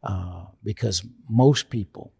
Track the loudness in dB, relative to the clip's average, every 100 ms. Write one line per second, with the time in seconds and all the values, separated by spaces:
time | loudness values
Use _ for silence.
0 | -4 -6 -6 -12 -16 _ -10 -4 -4 -4
1 | -8 -20 -2 6 6 4 -2 -8 -8 -12
2 | -20